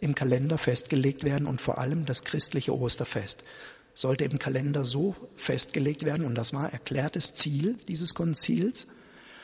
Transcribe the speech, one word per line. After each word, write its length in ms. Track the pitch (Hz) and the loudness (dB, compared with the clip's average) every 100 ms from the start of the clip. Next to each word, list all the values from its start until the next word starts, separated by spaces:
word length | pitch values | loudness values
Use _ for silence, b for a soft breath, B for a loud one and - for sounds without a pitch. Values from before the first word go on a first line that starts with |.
im 140 | 151 | -2
Kalender 440 | 135 135 127 143 160 | 0 2 2 2 0
festgelegt 680 | - 123 - 143 135 139 | 2 2 2 2 2 0
werden 220 | 147 139 147 | -2 0 -2
und 140 | 127 | -2
vor 180 | - - | -2 -2
allem 260 | 127 165 143 | -2 -2 2
das 160 | 127 | 0
christliche 540 | - 151 - 143 131 131 | 2 0 0 0 0 0
Osterfest 680 | 120 - 120 113 95 - - B B B B | 0 0 -2 -4 -2 -4 -6 B B B B
sollte 300 | - 131 135 | -4 0 0
im 140 | 139 143 | 0 -2
Kalender 460 | 135 131 143 143 | -2 -2 -2 -2
so 320 | 123 139 190 180 - - | 0 0 -2 -4 -12 -6
festgelegt 680 | - 131 - 156 139 151 | -2 0 0 0 -2 0
werden, 220 | 151 151 143 | -2 -2 -2
und 80 | |
das 180 | 117 113 | 0 -2
war 180 | 135 147 | -2 -4
erklärtes 600 | 131 - 139 143 175 - | -6 -4 -2 -2 2 4
Ziel 460 | - 151 143 180 240 - | 4 4 2 0 -2 -6
dieses 260 | 160 175 | -2 0
Konzils, 720 | - 170 151 - 160 208 - - B B B B B | 2 2 4 4 4 0 -2 -8 B B B B B